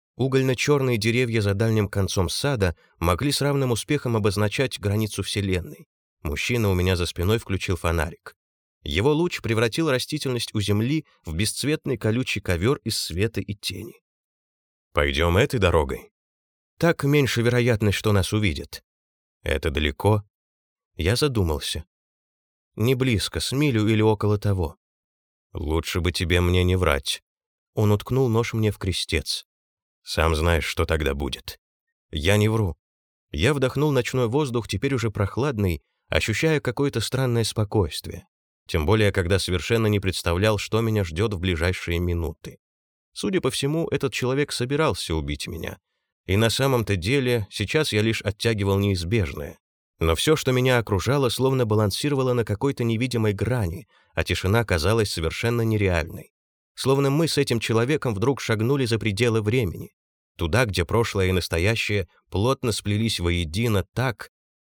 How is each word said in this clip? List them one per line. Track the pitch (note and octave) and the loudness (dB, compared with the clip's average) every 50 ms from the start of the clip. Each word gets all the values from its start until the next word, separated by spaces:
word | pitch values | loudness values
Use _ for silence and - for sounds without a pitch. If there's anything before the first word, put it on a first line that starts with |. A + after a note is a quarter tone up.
| _ _ _ | _ _ _
Угольно-чёрные | - B2+ C3+ C3 C3+ C3 C3 B2+ - - D3 D3 C#3 C3 B2+ A#2+ | -4 -2 0 2 2 2 2 0 0 2 2 2 2 2 0 0
деревья | G#2+ G#2 A#2 A2+ B2+ B2+ A#2 A2+ A2+ | 0 0 2 2 2 0 2 0 0
за | G2+ G2+ G2 | 2 2 2
дальним | G2+ A2+ A2+ A2 A2 G2+ F#2 | 2 2 2 2 2 0 0
концом | - G2+ F#2+ - - G2 F2 F2 | 0 -2 -2 0 0 0 0 0
сада | - - - C#3+ C#3 G#2+ F#2+ F2 - - _ _ _ _ | -2 -2 -2 -2 0 0 0 0 -2 -4 _ _ _ _
могли | E2 F2 F2+ - C3 C#3+ | 0 2 2 2 0 -2
с | C3+ - | 0 0
равным | C3+ C#3+ C#3 C#3 C3+ B2+ | 0 0 0 0 0 0
успехом | A#2 - - - D3 C#3 - B2 A2+ | 0 -2 -2 -2 -4 -2 0 -2 0
обозначать | A2 G2+ G#2 F2+ G2+ G#2+ G#2 - - C3+ B2 - - | 2 2 0 2 2 0 0 0 -2 -2 -2 -4 -4
границу | - G2+ G2+ A2 A2 G#2+ - - G2 | -2 0 0 0 -2 -2 -4 -6 -6
Вселенной. | - - G#2 G2+ F#2+ F#2 F2 F2 D#2 D2 - - _ _ _ _ _ _ _ | -4 -4 -2 -2 0 -2 -2 -4 -8 -14 -20 -20 _ _ _ _ _ _ _
Мужчина | - - D2 - - - B2 A2+ G#2+ G2+ | -8 -6 -6 -4 -4 -2 0 0 2 2
у | F#2 | 2
меня | F2+ F2+ F#2 F#2 | 2 2 2 0
за | E2+ F2 | 0 -2
спиной | - - - E2+ G2 - F3+ | -4 -2 -2 0 0 0 0
включил | - - F#2+ F2+ - - F2+ | -2 -4 -6 -4 -2 -4 -4
фонарик. | - - E2+ E2 E2 D2 E2 - - _ - - _ _ _ _ _ _ _ _ _ - | -2 -2 -2 0 0 -2 -4 -6 -14 _ -20 -20 _ _ _ _ _ _ _ _ _ -8
Его | D2+ D2 F2+ A2 D3 | -4 -2 0 2 2
луч | D#3 D#3 F3 F3 - - | 2 2 0 -2 -4 -6
превратил | - G#2+ A2+ A2 A#2+ A#2 - D#3+ E3 D3+ | -4 -2 0 0 0 0 0 -2 0 0
растительность | B2+ B2 - - D3+ D3 - C3+ B2 A#2 - - - | 0 -2 -2 -4 -6 -6 -4 -4 -4 -4 -6 -4 -4
у | A2+ | -4
земли | F#2+ G2 G2+ G#2 A#2 B2 D#3 D#3 - _ _ _ _ | 0 0 0 0 0 0 -2 -2 -4 _ _ _ _
в | E2+ D#2 | -6 -4
бесцветный | E2 A2 - - - - C#3+ D3+ D#3 - D3 B2+ - | -2 -2 -2 -2 -4 -2 -2 -2 -2 -2 -4 -4 -2
колючий | - A2 A2 B2 B2+ - - G#2 | 0 0 0 0 -2 -4 -6 -4
ковёр | - - F2+ D#2+ F#2 B2 D3 - - | -2 -2 -2 0 2 0 0 0 -4
из | A2+ - | -6 -4
света | - - - D#2+ F2+ G#2 A2+ - G2+ | -4 -6 -6 -2 -2 -2 -2 -2 -6
и | G#2 - G2 | -6 -6 -10
тени. | - - - G2 F#2+ A2+ - - _ _ _ _ _ _ _ _ _ _ _ _ _ _ _ _ _ _ _ | -8 -8 -8 -8 -8 -12 -14 -16 _ _ _ _ _ _ _ _ _ _ _ _ _ _ _ _ _ _ _
«Пойдём | _ D2+ D2 C#2+ C2+ C#2+ E2 E2+ F2 | _ 0 0 0 0 2 2 2 4
этой | G2+ C#3+ - C#3 A2+ | 2 2 2 0 2
дорогой. | F#2+ F2 E2 E2 C#2+ C2 B1+ - - - _ _ _ _ _ _ _ _ _ _ _ _ _ _ | 2 4 4 2 2 0 -4 -8 -10 -18 _ _ _ _ _ _ _ _ _ _ _ _ _ _
Так | D#3+ E3+ D#3+ - | 0 0 2 2
меньше | C#3+ C#3 D3 D3 C3+ A2 - A#2+ | 0 2 4 4 2 2 0 0
вероятность, | A2+ A#2+ A#2+ B2 A#2+ B2 A#2 G#2 A2 G#2 F#2+ - | 2 2 2 2 2 2 2 2 2 0 0 0
что | - A2 | 0 2
нас | G#2 G2 F2 - | 2 2 2 0
увидят». | G#2+ G#2+ G#2+ F#2 C#2 C#2+ - - - - - _ _ _ _ _ _ _ _ _ _ _ | 0 0 0 0 -2 -4 -8 -12 -14 -18 -18 _ _ _ _ _ _ _ _ _ _ _
«Это | - - - D2+ - D#2+ | -4 -4 -4 -2 -2 -2
далеко?» | C2+ D2 D2+ D2 - - - G2+ G#2+ G#2 - _ _ _ _ _ _ _ _ _ _ _ _ _ _ | -2 0 -2 -2 -2 0 2 2 2 2 0 _ _ _ _ _ _ _ _ _ _ _ _ _ _
Я | - D#2+ F2+ A#2+ | -2 0 0 2
задумался. | B2 D3+ C#3+ A#2+ G#2+ F2+ D#2+ D2+ C#2+ - - - E2 - - _ _ _ _ _ _ _ _ _ _ _ _ _ _ _ _ _ | 2 0 0 2 0 0 0 0 -2 -4 -6 -8 -8 -10 -12 _ _ _ _ _ _ _ _ _ _ _ _ _ _ _ _ _
«Не | - G#2+ B2+ C3+ | 0 0 2 2
близко, | B2 C3 C3 A2+ - - - - E2 | 2 2 2 2 0 0 -2 -4 -4
с | - - | -4 -2
милю | B2 C#3 D3+ D3 A#2 A2 G#2 G#2+ | 0 0 2 2 2 2 2 2
или | A2 G#2+ | 2 4
около | G#2+ A2 G#2+ - A2 G#2 G#2 G#2 | 4 2 2 2 0 0 0 0
того». | - G#2 G2 F#2+ E2 D2 - - _ _ _ _ _ _ _ _ _ _ _ _ _ _ | 0 0 0 0 -2 -4 -6 -14 _ _ _ _ _ _ _ _ _ _ _ _ _ _
«Лучше | - - D2+ D2 D#2+ E2 D#2+ - - F#2 | -10 -8 -2 0 0 0 0 -2 -2 0
бы | D#2+ F2+ | 0 0
тебе | - - - D#2+ F2 F2 | -2 -2 0 2 2 2
мне | F2 F2 F2+ F2+ F2+ | 4 4 2 2 4
не | F2+ F#2 | 2 2
врать». | F#2 F#2 D#2 C#2+ C#2+ - - - - - _ _ _ _ _ _ _ _ _ _ | 2 2 2 0 0 -2 -6 -8 -8 -12 _ _ _ _ _ _ _ _ _ _
Он | A#2 G#2+ G#2 | 2 4 4
уткнул | G#2 G2+ - - B2 C3 C3+ A#2+ | 2 2 0 -2 0 2 2 4
нож | A2 A2+ A#2 - | 2 2 0 0
мне | - A2 A2 G#2 | -2 0 0 0
в | G2+ - | 0 0
крестец. | - F#2+ E2+ - - - E2+ D2 - - - - - _ _ _ _ _ _ _ _ _ _ _ | -4 -2 -2 -2 -2 -2 -2 -4 -2 -4 -8 -8 -10 _ _ _ _ _ _ _ _ _ _ _
«Сам | _ - - D#2 D#2+ E2 D#2+ | _ -6 0 0 2 2 2
знаешь, | D2+ D#2+ E2+ E2+ D#2 C#2 | 2 2 2 2 2 0
что | - - - E2 | -2 -4 -4 0
тогда | - E2 D2+ D2 C#2 C#2 | 0 0 0 0 -2 -2
будет». | C#2 C#2+ C2 - - - - - - _ _ _ _ _ _ _ _ _ _ | -2 -4 -6 -6 -10 -12 -16 -16 -16 _ _ _ _ _ _ _ _ _ _
«Я | - D#2 D2 F#2 G#2 | -8 -2 0 2 4
не | G#2 G#2 A2 | 4 4 2
вру». | A2 A2+ G#2 F2 - - _ _ _ _ _ _ _ _ _ _ | 2 0 -2 -2 -4 -8 _ _ _ _ _ _ _ _ _ _
Я | - D2 F2+ C3+ D3+ | -2 0 2 2 2
вдохнул | C#3 C3 B2 - C3+ D3+ D#3 | 2 0 0 0 0 0 2
ночной | C#3 B2+ A#2 - - C3 B2 A2 | 2 2 0 0 0 0 0 2
воздух, | A#2+ D3+ D#3 B2+ A#2 A#2+ A2 | 2 0 0 0 -2 -4 -4
теперь | - - G2 - C3+ C#3 | -4 -4 -4 -2 -2 -2
уже | A#2 A2+ A2 | -2 -2 -2
прохладный, | G#2 - G2+ - - A2 C3+ D3+ B2+ G2+ G2+ F2+ E2 - - _ _ _ _ _ | -2 -2 -2 -2 0 -2 -2 -2 0 0 0 0 0 -2 -6 _ _ _ _ _
ощущая | - - - - G#2 - D#3+ D#3+ D#3 C#3 | 0 0 0 0 0 0 2 2 2 2
какое-то | - B2+ A2+ - C#3+ C#3 - A#2 | 0 -2 -2 0 -2 -2 -2 -4
странное | G#2 - - B2 C3+ B2 A#2 A#2 A2 | -4 -2 -2 -2 0 0 0 0 0
спокойствие. | - - A#2 G#2 - - A2 F2 D2+ - - - - - - - _ _ _ _ _ _ _ _ | 0 -2 -2 -2 0 2 0 0 0 -2 -8 -10 -10 -14 -14 -18 _ _ _ _ _ _ _ _
Тем | - - E2+ D2+ | -4 -2 0 2
более, | D#2+ A2 A2 G#2+ G2 | 2 4 4 4 2
когда | - G2 F2 F2 G2 F2+ | 2 0 2 2 2 0
совершенно | - - F2+ F2 - - A#2 A2+ A2+ | 2 0 -2 -2 0 0 0 2 2
не | G#2 G#2 G2 | 2 2 2
представлял, | F#2+ F#2+ - - - F2 E2+ F2+ G#2 A2 G#2+ G2 | 0 -2 -4 -2 -2 -2 0 2 2 2 2 0
что | - - G#2+ A2+ | -2 -2 -2 0
меня | A#2 A2+ G#2+ G#2 F#2+ | 0 2 0 0 0
ждёт | E2 D#2 E2+ A2 G#2+ G2+ | -2 -2 -2 -2 -2 -2
в | E2+ | -2
ближайшие | F2 F#2+ E2+ D#2 E2+ F#2 F#2 - - E2+ E2+ F2 | -2 -2 0 0 0 0 -2 -2 -4 -2 -2 0
минуты. | F2 F2+ E2+ E2+ E2 C#2+ - - - - - - _ _ _ _ _ _ _ _ _ _ | 0 0 0 0 -2 -4 -6 -8 -14 -18 -18 -18 _ _ _ _ _ _ _ _ _ _
Судя | _ - - G3+ F#3 E3+ | _ -6 -4 -2 0 0
по | - C3+ | 0 0
всему, | - - C#3 C#3 D#3 E3 E3 - | -2 -2 -2 -2 -2 -2 -2 -2
этот | - C#3 - C3 | -2 -2 -2 -4
человек | - - B2+ B2 C3+ C#3+ D3 - | -2 -2 -2 0 0 0 -2 -2
собирался | - - B2+ B2+ C#3+ D3 D#3+ C#3 F#2 - - - E2 | -2 -4 -2 -2 0 0 2 0 0 -2 -4 -2 -2
убить | D#2 C#2+ C#2+ D2 - - E2+ | -2 -2 -4 -6 -6 -6 -8
меня. | E2+ E2 - - - - _ _ _ _ _ _ _ _ _ | -8 -8 -8 -10 -10 -12 _ _ _ _ _ _ _ _ _
И | - F#2 | 0 2
на | G#2 A#2 A2+ | 2 4 2
самом-то | - - C3 C#3 C3 A#2+ G#2+ - G2+ | 2 2 2 2 2 0 0 0 -2
деле, | F2+ D#2+ G#2+ C#3+ C#3+ B2+ B2 B2 A#2 G#2 - | -2 0 0 0 0 2 2 0 0 -2 -6
сейчас | - - G2+ - - D#3 D3 - | -6 -6 -4 0 0 0 0 2
я | - G#2 | 0 2
лишь | G#2+ A2+ A2 - | 2 2 0 -2
оттягивал | - G2 - - - A#2 A2+ G2+ G2+ G2 G2 G2 | -4 -6 -4 0 0 0 0 2 2 2 2 2
неизбежное. | G2+ G2+ F#2+ F2+ E2+ E2+ A#2 A2 F#2 C#2+ C#2 D2 C#2+ D#2+ - - _ _ _ _ _ _ _ _ | 2 2 0 0 0 0 0 0 0 -2 -4 -8 -10 -10 -12 -16 _ _ _ _ _ _ _ _
Но | E2 E2 E2 | 0 2 2
всё, | - - D3+ D#3 | 2 4 2 2
что | D3 - C3+ | 2 2 0
меня | B2+ B2+ B2+ C3 B2+ A#2+ | 2 2 4 4 2 2
окружало, | G#2+ - G#2 F#2 - A2+ C#3 D3 C3+ A#2 | 2 0 0 0 2 2 2 2 2 0
словно | - - B2+ C3+ C3+ B2+ A#2+ | 0 0 0 2 2 2 2
балансировало | G#2+ G#2+ A2 G#2+ G2 - - - D3 C#3+ C3+ B2+ B2+ | 2 2 2 2 2 0 -2 -2 0 0 0 2 2
на | B2 A#2+ A2 | 2 0 0
какой-то | - G#2 - C3+ C#3 C3+ - A#2+ | -2 -2 0 0 -2 0 0 0
невидимой | A#2 A2+ A2 B2+ B2+ B2 A2+ A2 G#2+ G2+ | 0 0 0 -2 -2 0 0 2 2 0
грани, | G2 G2+ G2+ B2+ B2 G2 E2 E2+ E2+ - _ _ _ _ _ _ | 0 -2 0 0 0 0 -2 -2 -6 -12 _ _ _ _ _ _
а | D#2+ D#2+ | -4 -2
тишина | - - - - F#2 G#2 A#2 A2 | 0 -2 0 2 2 2 2 2
казалась | - F#2 D#2+ D2+ F#2+ A2+ A#2 G#2 - | 2 0 2 2 2 2 2 0 0
совершенно | - - D#2+ D#2+ - - - A#2 A#2+ A#2 | -2 -2 -2 -2 -2 -2 -2 -2 0 0
нереальной. | A2+ A2+ A2 G#2 G2+ F#2 F2 D#2+ D#2 D#2+ F#2+ F2+ - - _ _ _ _ _ _ _ _ _ | 0 0 2 2 2 2 2 0 0 -2 -8 -14 -18 -20 _ _ _ _ _ _ _ _ _
Словно | - - C3 C3+ C#3 C#3 C3+ | -4 0 0 2 2 2 2
мы | C#3 D#3 E3+ D3+ | 2 2 2 2
с | - | 0
этим | D3 C3+ - A#2+ A2+ | 0 0 0 0 0
человеком | - - A2+ A2+ A#2+ C3 D#3 C#3 - B2+ G#2 | 0 0 2 2 2 2 0 0 0 -2 -2
вдруг | F#2+ G#2+ C3+ C3 - | 0 0 0 0 0
шагнули | - - A2+ G#2 A2 B2 C#3+ C#3 C3 | -2 -2 0 0 2 0 2 0 2
за | A2 A#2 G#2+ | 0 0 0
пределы | G#2+ G#2+ F#2+ G#2 B2 A#2+ A2 A2+ | 0 -2 0 2 2 2 2 2
времени, | G#2 G#2+ A2+ B2+ A2 E2+ - - - - _ _ _ _ _ _ _ _ _ | 2 2 2 2 0 -2 -4 -8 -12 -14 _ _ _ _ _ _ _ _ _
туда, | - F2 D#2 E2 A#2+ C3 | -4 -2 0 2 2 2
где | G#2+ F2 F2+ E2 | 2 0 -2 0
прошлое | - - A2+ A#2 - - G2 F#2 | 0 0 0 0 0 0 0 2
и | F2+ | 2
настоящее | F#2 F2+ - - - E2 F2 G#2+ A#2 - - - G#2 G2+ F2+ - _ _ _ _ | 2 0 0 0 0 0 2 0 0 0 -2 -2 -2 -2 -4 -6 _ _ _ _
плотно | - F#2+ G#2 B2+ C#3 - - A#2+ | -2 0 2 2 0 0 0 -2
сплелись | G#2 - - G2+ G2+ G#2+ A2+ A2 - - | -2 -2 -2 -2 0 0 0 0 -2 0
воедино | F2 F2 F2 F2 F2 D2+ D#2+ G#2 A#2 - G#2 F#2+ - - | 0 0 0 0 -2 -2 -2 0 0 2 2 0 0 -2
так, | _ - - - - - - - _ _ _ _ _ _ | _ -4 -2 -2 -4 -6 -14 -20 _ _ _ _ _ _